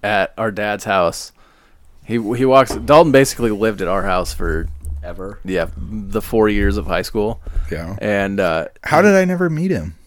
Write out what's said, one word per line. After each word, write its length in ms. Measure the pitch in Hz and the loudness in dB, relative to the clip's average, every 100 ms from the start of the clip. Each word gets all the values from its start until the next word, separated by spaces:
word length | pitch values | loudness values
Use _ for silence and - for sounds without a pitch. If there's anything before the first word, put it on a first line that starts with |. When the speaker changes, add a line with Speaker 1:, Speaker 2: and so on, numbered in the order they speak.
Speaker 1:
at 320 | 104 104 92 - | 0 0 0 -2
our 140 | 110 | -6
dad's 340 | 101 104 104 110 | -2 -4 -4 0
house. 460 | 98 85 - - _ _ _ _ _ - - - | 2 2 0 -14 _ _ _ _ _ -20 -20 -6
He, 80 | |
he 320 | 117 104 117 131 | -4 -2 0 4
walks. 280 | 131 127 - | 6 6 0
Dalton 360 | 117 147 165 | 4 6 6
basically 400 | 135 135 - 117 | 4 2 0 -2
lived 300 | 104 110 101 | 0 -2 -2
at 80 | 92 | -2
our 140 | 95 | -2
house 300 | 98 92 90 | 0 0 -2
for 360 | - 87 80 - - - - | -4 -2 -2 -4 -8 -10 -10
Speaker 2:
Ever. 360 | - 87 95 101 | -10 -12 -12 -12
Speaker 1:
yeah, 240 | 92 92 82 - | -4 -2 -2 -6
the 460 | - 107 98 107 | -10 -8 -4 -4
four 260 | - 113 107 | -2 2 2
years 280 | 104 101 101 | 4 2 0
of 80 | 85 | -2
high 140 | 87 | -4
school. 400 | 87 110 104 113 - - - | -2 -4 -4 -4 -4 -4 -2
Speaker 3:
Yeah. 260 | 80 82 101 | -6 -8 -6
Speaker 1:
And, 400 | 107 101 98 98 | -2 -2 0 0
uh, 280 | 95 80 78 - | 0 0 -4 -10
Speaker 3:
How 180 | - 151 | 0 4
did 140 | 202 196 | 6 4
I 100 | 185 | 2
never 240 | 180 180 | 0 -2
meet 220 | 156 180 | 0 -2
him? 240 | 151 78 - | -2 -4 -12